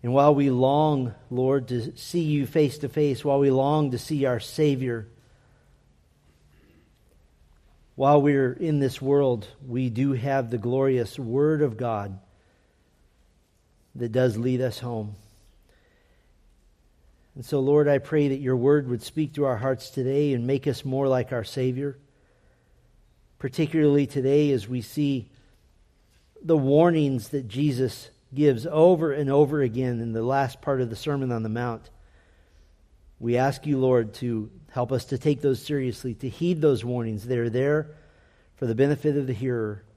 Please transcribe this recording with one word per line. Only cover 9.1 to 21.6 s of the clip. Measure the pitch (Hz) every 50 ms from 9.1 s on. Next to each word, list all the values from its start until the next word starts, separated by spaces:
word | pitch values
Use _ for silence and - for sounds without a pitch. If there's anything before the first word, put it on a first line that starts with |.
| 143 143 143 131 123 113 101 - - _ 139
we | 131 117 127 131 127
do | 113 113 135 139 135
have | 123 107 139 135 135 127 113
the | 120
glorious | 117 101 120 123 135 135 135 131 123 117 - - -
Word | 135 110 117 135 147 151 156 147
of | 147 135 110
God | 104 123 117 113 104 101 101 95 95 _ _ _ _ _ _ _ _ _ _ _ _ _ _ _ _ _ _ _ _ _ _ _ _ _ _ _ _ _ _ _ _ _ _ _
that | 131 120 117
does | 107 127 127 127 104 110
lead | 117 131 127 120
us | 131 123 110 -
home. | - 123 120 110 107 104 104 98 - _ _ _ _ _ _ _ _ _ _ _ _ _ _ _ _ _ _ _ _ _ _ _ _ _ _ _ _ _ _ _ _ _ _ _ _ _ _ _ _ _ _
And | 139 127
so, | - - 139
Lord, | 135 135 147 151 147
I | 147 143 135
pray | 131 - 156 151 147 139
that | 135 135
your | 147 127 131
Word | 123 120 139 147 151 139 127
would | 123 117
speak | - - - 156 156 151 156
to | 147 143
our | 135 123 104
hearts | 123 135 131 127 - -
today | - 139 127 127 135 143 147 147
and | 135 120 117
make | 123 139 135 135
us | 147 127 - -
more | 135 131 135 139
like | 135 131 127 123 - 135
our | 120 107
Savior, | - - 139